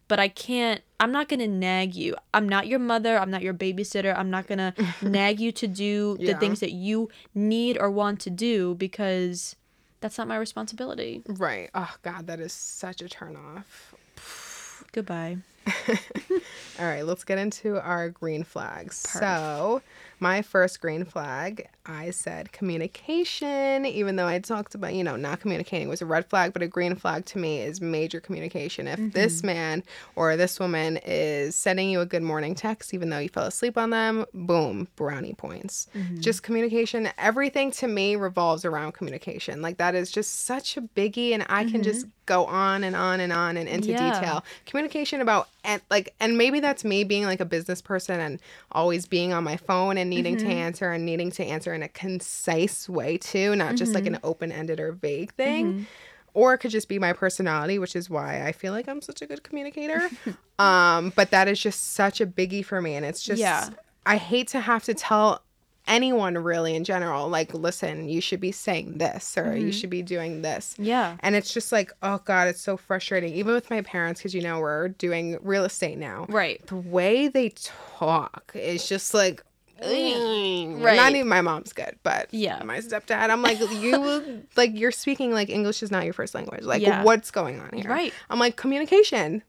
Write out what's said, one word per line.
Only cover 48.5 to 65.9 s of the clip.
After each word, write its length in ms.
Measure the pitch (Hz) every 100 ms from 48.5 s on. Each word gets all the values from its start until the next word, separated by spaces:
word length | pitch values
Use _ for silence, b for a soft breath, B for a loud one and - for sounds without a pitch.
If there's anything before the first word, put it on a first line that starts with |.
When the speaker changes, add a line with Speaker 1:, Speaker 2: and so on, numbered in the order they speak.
| B B
Speaker 2:
always 340 | - 175 175 175
being 260 | 175 180
on 100 | 170
my 120 | 156 160
phone 400 | - 185 190 196
and 140 | 180
needing 260 | 175 175 220
to 80 |
Speaker 1:
Mm-hmm. 80 | 214
Speaker 2:
answer 400 | 175 170 170 180
and 140 | 170 170
needing 240 | 165 175
to 140 | 190
answer 280 | 147 156 170
in 100 | 165
a 60 | 143
concise 1000 | - 190 180 - - - 165 202 - -
way 280 | 165 139 165
too, 400 | - 196 202 202
not 200 | 160 247
just, 180 | 233
like, 100 | 202
Speaker 1:
Mm-hmm. 100 | 208 -
Speaker 2:
an 40 |
open-ended 540 | 160 165 165 160 160 156
or 140 | 160
vague 400 | 180 147 143 214
thing. 380 | - 277 302 202
Speaker 1:
Mm-hmm. 100 | 196 208 B B B _
Speaker 2:
Or 180 | 208 254
it 60 | 254
could 120 | 240
just 180 | 214 -
be 100 | 196
my 160 | 175
personality, 640 | 180 190 - 180 156 160 196
which 180 | 180 180
is 140 | 180
why 340 | 151 143 139 143
I 60 |
feel 200 | - 190
like 140 | 214 269
I'm 120 | 285
such 220 | - -
a 40 | 294
good 160 | 285
communicator. 680 | - 294 285 302 302 320 349 240 226
Speaker 1:
<laughs> 320 | 180 _ -
Speaker 2:
Um, 540 | 196 185 175 165 180
but 160 | 202 196
that 160 | 190 196
is 140 | 202
just 320 | 214 - -
such 260 | - 202 -
a 60 | 190
biggie 380 | 185 190 202
for 180 | 190 190
me, 120 | 165 143
and 100 | 147
it's 160 | -
just, 160 | - 233
Speaker 1:
Yeah. 300 | 190 151 107 - - _
Speaker 2:
I 120 | 185 214
hate 320 | 170 247 247
to 120 | 262
have 220 | 220 226
to 100 | -
tell 480 | 214 - 214 214 - _ _ _ _
anyone 500 | -